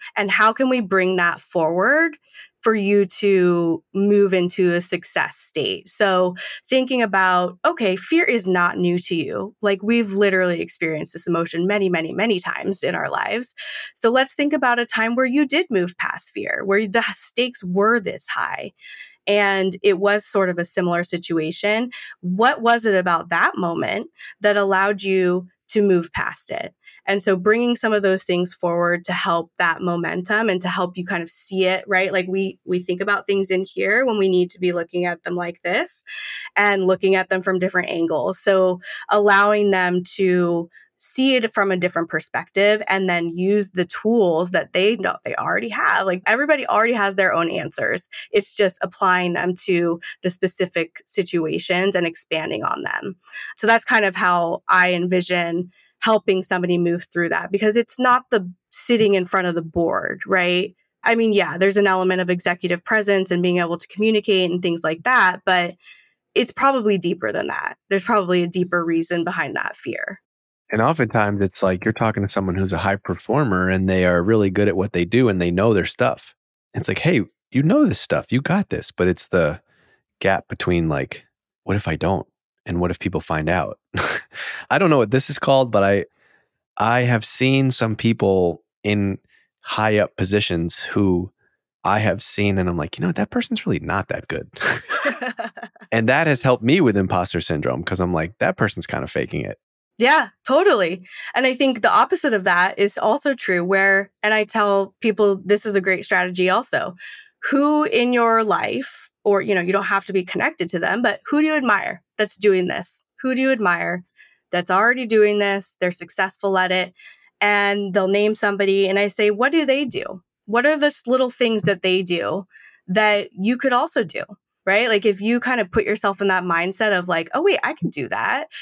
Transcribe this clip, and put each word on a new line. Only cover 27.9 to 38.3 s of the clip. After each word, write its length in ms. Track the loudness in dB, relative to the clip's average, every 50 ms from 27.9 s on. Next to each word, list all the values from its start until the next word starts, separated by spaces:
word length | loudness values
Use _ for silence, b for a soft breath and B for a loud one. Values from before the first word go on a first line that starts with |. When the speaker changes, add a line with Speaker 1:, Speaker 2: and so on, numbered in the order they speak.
Speaker 1:
of 100 | 0 2
those 220 | 2 2 0 0 0
things 280 | -2 0 0 0 -2
forward 520 | -4 -4 -2 -2 0 0 0 0 0 -2 -2
to 80 | -4
help 400 | -4 -2 0 0 0 -2 -2 -6 _ -2
that 220 | 0 0 0 0
momentum 680 | -2 -2 -2 -2 -2 -4 -4 -6 -4 -2 0 0 0 0
and 100 | 0 -2
to 60 | -2 -4
help 280 | -2 -2 -4 -4 -4
you 80 | -8 -8
kind 180 | -6 -6 -6
of 80 | -6 -8
see 340 | -12 -12 -10 -6 -2 0 0
it, 180 | 2 0 -2 -2
right? 260 | -2 0 0 0 0
Like, 140 | 0 -2 -2 -2
we, 300 | -2 -2 -2 -4 -6 _ -6
we 160 | -4 -4 -4
think 200 | -2 -4 -4 -4
about 260 | -2 -2 -2 -2 0
things 240 | 0 0 0 0 0
in 140 | 0 -2 -2
here 400 | -4 -6 -4 -2 0 2 2 2
when 140 | 0 0 2
we 100 | 2 2
need 220 | 4 2 2 0
to 100 | -2 -4
be 120 | -2 -2
looking 320 | -2 -2 -4 -4 -4 -4 -2
at 180 | -2 -4 -6
them 140 | -8 -8 -6
like 260 | -6 -6 -6 -8 _
this 420 | -6 -4 -2 -2 -2 -4 -8 -18 -18 B B B B B B B B B B
and 300 | 2 2 2 2 2 2
looking 280 | 2 2 2 2 2 2
at 140 | 2 2 0
them 140 | -2 -2
from 180 | 0 -2 0 0
different 300 | 0 0 -2 -2 -2 -2
angles. 500 | -2 -2 -2 0 0 -2 -2 -2